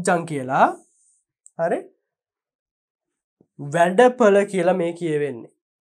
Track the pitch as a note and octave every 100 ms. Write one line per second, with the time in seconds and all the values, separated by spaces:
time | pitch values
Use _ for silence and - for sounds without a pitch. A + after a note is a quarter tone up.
0 | F#3 F3 E3 C#3+ B2+ D3+ C#4 F4+ _ _
1 | _ _ _ _ _ - E3+ D#4 - _
2 | _ _ _ _ _ _ _ _ _ _
3 | _ _ _ _ _ - C#3+ E3+ F3 F#3+
4 | B3 B3 G#3+ G3+ G3+ F#3+ F3 F#3 E3+ E3+
5 | E3+ D3 C#3+ A#2 - _ _ _